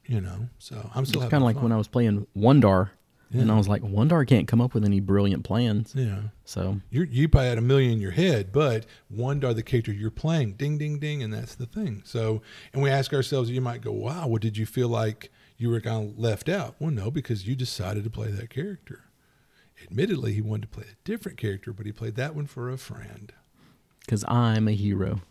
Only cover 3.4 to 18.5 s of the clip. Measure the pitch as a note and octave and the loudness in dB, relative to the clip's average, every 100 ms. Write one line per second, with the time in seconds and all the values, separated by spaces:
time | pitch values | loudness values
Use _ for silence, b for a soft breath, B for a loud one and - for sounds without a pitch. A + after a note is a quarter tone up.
3.4 | A2 G#2+ G2 G2+ G2+ G2+ C#3 E3+ B2+ A#2 | 4 4 4 0 0 2 4 4 6 4
4.4 | D#2 A#2 B2 A2+ G#2 G2 F#2+ G2 G2+ F2+ | 6 2 2 2 2 2 4 4 4 0
5.4 | - G2+ A#2+ G#2 A2 C3+ A#2+ G2 G#2 - | 0 0 2 0 -2 -4 -4 -4 -8 -12
6.4 | - - F#2 G2 - B2 F3 B2 D#3 D3 | -12 -6 -4 -4 -4 -4 0 2 8 8
7.4 | B2 A#2 A#2+ C#3 B2+ A2+ G2 F2 F#3 A#2+ | 6 2 4 4 4 2 0 2 2 2
8.4 | F#2+ C3 D3+ A2+ A2+ b _ G#2+ B2+ C#3+ | 2 2 2 0 -4 b _ -6 -4 -2
9.4 | C3 A2 - B2 A2 G2+ A2 - D#3 E3 | 0 -2 0 0 0 -4 -6 -4 0 0
10.4 | A2+ G2+ C#3+ D3+ D3+ D3 D3+ D3 A2 G#2+ | 0 -4 -4 -4 -4 -4 -6 -6 -6 -8
11.4 | A#2+ - A#2+ A3 G3 G#2 - B2 A2 A2 | -10 -12 -10 -6 -6 -6 -8 -4 -2 -2
12.4 | B B B C3+ C#3 C3+ C3+ C#3+ B2 C3+ | B B B -2 0 2 0 -2 0 -2
13.4 | A#2 B2+ B2+ A#2+ A2 G#2 A2 F3 D3+ A2+ | 0 -2 -4 -6 -8 -6 -6 -6 -2 0
14.4 | A2 G#2 A2 - A#2+ A2+ A2 G#2+ - b | -2 -4 -4 -2 0 0 -2 -4 -16 b
15.4 | b _ A#2 A#2 A2+ A2 G#2 A2 A#2 G#2 | b _ -2 -2 -2 -4 -6 -4 -2 -2
16.4 | - F#3+ C#3+ - D#3 B2 G2+ D3+ - A2 | -2 -4 -4 -6 -4 -2 -4 -6 -4 -6
17.4 | G2 C3 B2+ - F#2+ G#2 G#2+ A2 A2 G2 | -4 -4 -4 -6 -6 -4 -6 -6 -6 -6
18.4 | A#2 | -8